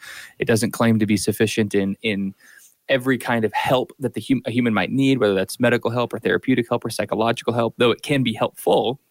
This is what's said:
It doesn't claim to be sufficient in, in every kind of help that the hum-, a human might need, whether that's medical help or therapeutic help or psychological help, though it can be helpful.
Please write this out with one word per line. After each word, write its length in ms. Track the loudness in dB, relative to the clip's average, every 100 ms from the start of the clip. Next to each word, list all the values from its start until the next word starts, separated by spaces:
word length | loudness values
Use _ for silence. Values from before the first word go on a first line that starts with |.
| -18 -18 -18 -4
It 80 | 0
doesn't 240 | 2 0
claim 280 | 2 2 4
to 60 | 2
be 120 | 2
sufficient 560 | 0 0 0 0 0
in, 220 | 0 0 -2
in 340 | -4 -2 -4 -8 -18 -20 -20 _ -2
every 300 | 0 2 -2
kind 260 | 0 0
of 80 | 0
help 400 | -2 0 0 -2 -6
that 160 | -6
the 80 | -6 -2
hum-, 160 | -2 0
a 40 |
human 200 | -2 0
might 200 | 0 0
need, 260 | 2 2 4
whether 160 | 4
that's 260 | 2 -2 0
medical 300 | 0 2 0
help 240 | -2 -4
or 40 | -4
therapeutic 480 | -2 0 2 0 0
help 140 | -4 -4
or 40 |
psychological 640 | -6 -4 0 0 -2 -2
help, 220 | -2 -2 2
though 140 | 2
it 100 | 2
can 200 | -2 -2
be 100 | 0
helpful. 680 | -2 -4 -2 0 2 0 -4 _